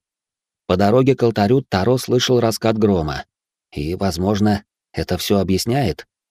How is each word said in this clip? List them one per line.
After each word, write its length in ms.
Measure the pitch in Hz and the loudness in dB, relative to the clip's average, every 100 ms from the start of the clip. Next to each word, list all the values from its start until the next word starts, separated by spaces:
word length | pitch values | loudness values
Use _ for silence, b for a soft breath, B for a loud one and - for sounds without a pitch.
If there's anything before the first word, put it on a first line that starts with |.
| _ _ _ _ _ _ - | _ _ _ _ _ _ -2
по 60 | 92 | 0
дороге 400 | 101 123 135 127 | 2 4 2 2
к 60 | |
алтарю 380 | 117 107 101 131 | 0 2 2 2
Таро 360 | - 95 98 127 | 0 -2 0 0
слышал 420 | - 123 - 123 | 0 -2 2 2
раскат 380 | 113 110 110 110 | 0 0 -2 2
грома. 480 | 107 95 76 69 - _ _ _ _ - | 2 2 -2 -6 -12 _ _ _ _ -8
И, 180 | 73 92 | -6 -4
возможно, 680 | 98 80 95 104 104 104 - _ _ | -4 -2 -2 0 0 0 -6 _ _
это 240 | - 80 90 | -8 -4 -4
все 220 | - 101 | 0 0
объясняет. 640 | 92 95 113 135 110 - - _ _ | 2 -2 -2 -2 -2 -4 -12 _ _